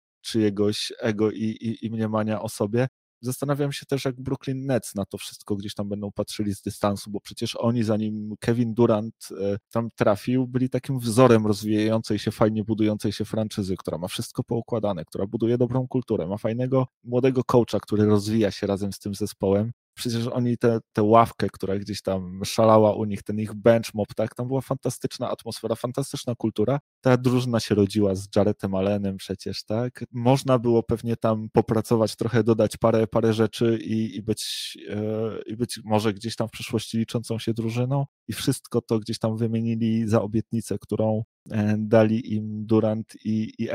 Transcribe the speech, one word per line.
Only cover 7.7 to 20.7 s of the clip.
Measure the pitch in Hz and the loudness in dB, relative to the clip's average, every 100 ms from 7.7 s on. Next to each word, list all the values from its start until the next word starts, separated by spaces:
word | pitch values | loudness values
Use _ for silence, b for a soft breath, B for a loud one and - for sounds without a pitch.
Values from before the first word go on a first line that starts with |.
| 120 | 0
zanim | 107 107 107 107 107 104 | 0 0 -2 -6 -10 -6
Kevin | - 117 117 | -2 0 0
Durant, | 110 117 107 113 - - - | 4 4 4 -2 -10 -14 -6
e, | 98 101 _ | -4 -4 _
tam | 117 117 - | -6 -4 0
trafił, | 117 98 - 127 127 | 2 2 0 -2 0
byli | 123 127 | -2 -2
takim | 127 - 131 | -2 -4 -4
wzorem | 120 110 127 113 107 | 0 6 8 8 4
rozwijającej | 101 107 107 107 110 - 104 | 0 0 0 2 0 -2 -2
się, | 110 | -2
fajnie | - 107 110 | 2 2 2
budującej | 104 104 107 107 107 | -2 0 0 0 -4
się | 98 | -4
franczyzy, | 104 110 107 - 95 90 | -6 -4 -4 -4 -4 -4
która | - 78 | -6 -6
ma | 85 | -8
wszystko | - - - | -8 -8 -6
poukładane, | - 120 - 117 104 87 | -4 -4 -4 -2 -2 -4
która | 80 - 101 | -8 -6 -4
buduje | - 113 120 | 0 0 2
dobrą | 123 127 127 | 2 0 -2
kulturę, | 131 - 101 82 | -4 -2 -2 -2
ma | 101 | -4
fajnego, | 110 117 127 131 127 _ | -4 -4 0 0 0 _
młodego | 120 123 131 127 | -4 2 2 2
coacha, | - 123 110 101 | 4 4 4 -2
który | - 104 | -2 2
rozwija | 107 104 104 113 101 | 4 4 2 0 0
się | - 101 | 0 -2
razem | 98 101 | -2 -4
z | - | -6
tym | 107 | -8
zespołem. | 95 101 - 98 98 113 - _ | -6 -6 -2 2 2 0 -6 _
Przecież | - 123 117 120 | -8 -4 -2 -2
oni | 127 120 117 | -2 0 2
tę, | 120 | 2